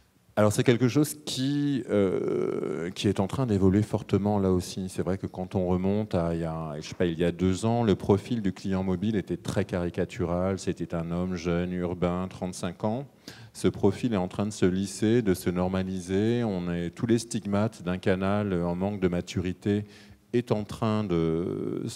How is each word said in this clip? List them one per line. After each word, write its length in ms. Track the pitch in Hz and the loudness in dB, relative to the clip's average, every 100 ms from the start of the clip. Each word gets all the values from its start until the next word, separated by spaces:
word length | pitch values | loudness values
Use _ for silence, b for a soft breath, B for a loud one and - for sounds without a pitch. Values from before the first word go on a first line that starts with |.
| b _ _ - | b _ _ 2
Alors 140 | 107 | 4
c'est 100 | 101 | 4
quelque 240 | 127 117 123 | 4 4 4
chose 300 | 117 151 - - | 4 2 -2 -8
qui, 580 | 127 131 143 143 135 - | -2 -2 0 0 0 2
euh, 1000 | 101 98 - - - - - - 73 87 | 4 4 2 0 0 0 -2 -4 -4 -6
qui 160 | - 107 | 0 0
est 120 | 95 | 2
en 60 | 98 | 0
train 220 | - 127 | 0 0
d'évoluer 340 | 101 95 98 | 4 6 6
fortement 560 | 104 104 - 98 101 104 | 2 -2 0 2 2 2
là 140 | 95 | 2
aussi. 360 | 92 - - 92 | 2 0 -6 -6
C'est 140 | - | -4
vrai 160 | 82 95 | -2 -2
que 80 | 95 | -4
quand 300 | - 92 95 | -8 -4 -2
on 100 | 90 | 0
remonte 480 | 90 95 104 104 | 2 2 0 0
à, 220 | 90 85 85 | 0 0 -2
il 60 | |
y 20 | |
a, 320 | 82 80 80 73 | -4 -4 -6 -8
je 80 | - | -10
sais 60 | |
pas, 140 | - 90 | -2 -2
il 100 | 82 | 2
y 60 | |
a 80 | 87 | 0
deux 340 | 85 92 90 110 | 2 0 2 0
ans, 160 | 117 | 2
le 140 | 113 90 | 2 2
profil 480 | - 98 - 120 | 4 2 2 -2
du 100 | 107 | -2
client 300 | - 101 92 | -4 -2 -2
mobile 320 | 95 90 104 107 | 0 0 0 -2
était 200 | - 87 | -2 -6
très 300 | - - 95 | -2 -2 -2
caricatural. 960 | 92 87 90 85 - 85 87 95 95 | -2 -2 -2 -4 -2 -2 0 0 -2
C'était 340 | - 85 85 | -4 -6 -6
un 160 | 85 82 | -6 -4
homme 240 | 87 92 | -2 -2
jeune, 400 | 90 85 85 90 | -2 -2 0 0
urbain, 540 | 90 87 90 87 90 92 | -2 -4 -2 -2 -2 -4
trente-cinq 540 | - 92 92 92 85 | -6 -8 -6 -8 -4
ans. 240 | 107 123 143 B B B B | -4 -4 -8 B B B B
Ce 140 | - 123 | 0 0
profil 460 | - 101 98 127 | 4 2 2 0
est 40 | 104 | 0
en 100 | 90 | -2
train 180 | - 104 | -2 -4
de 80 | |
se 140 | 101 95 | 2 2
lisser, 560 | 92 98 - 107 120 | 2 -2 0 2 4
de 100 | 110 | 2
se 160 | 120 95 | 0 0
normaliser. 960 | 90 92 92 95 95 87 95 110 120 | 0 0 0 -2 -6 -2 0 2 0
On 280 | 113 92 87 | 0 -2 -2
est, 200 | 87 85 | -2 -4
tous 160 | - 113 | -4 0
les 100 | 117 | 0
stigmates 640 | - 113 101 101 107 - | 0 -6 0 0 0 -2
d'un 160 | 87 90 | -4 -2
canal 560 | 104 92 95 104 104 87 | 0 2 2 0 0 0
en 120 | 87 87 | 0 0
manque 240 | 98 104 | -2 0
de 80 | 90 | 0
maturité 760 | 87 - 95 90 90 104 104 104 B B B _ | 0 -2 -4 -2 -2 0 0 -2 B B B _
est 180 | 120 120 | -2 2
en 140 | 107 104 | -2 -2
train 400 | - 113 107 104 | -4 0 0 2
de, 800 | 85 82 82 92 101 107 - 117 | 2 2 0 -2 -4 -4 -6 -6